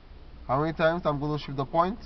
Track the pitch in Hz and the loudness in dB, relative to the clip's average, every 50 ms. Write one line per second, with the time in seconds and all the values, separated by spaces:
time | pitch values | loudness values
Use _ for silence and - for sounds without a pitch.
0 | - - - - - - - - - - 123 139 151 165 156 - 165 160 165 180 | -18 -18 -18 -18 -18 -18 -18 -10 -4 0 2 2 2 0 2 2 4 4 4 2
1 | - 156 147 135 147 147 151 143 - - 139 139 135 - - 165 170 185 233 - | 2 0 0 2 0 -2 -2 -2 -4 -4 -4 -4 -4 2 2 2 2 2 0 -4
2 | - | -10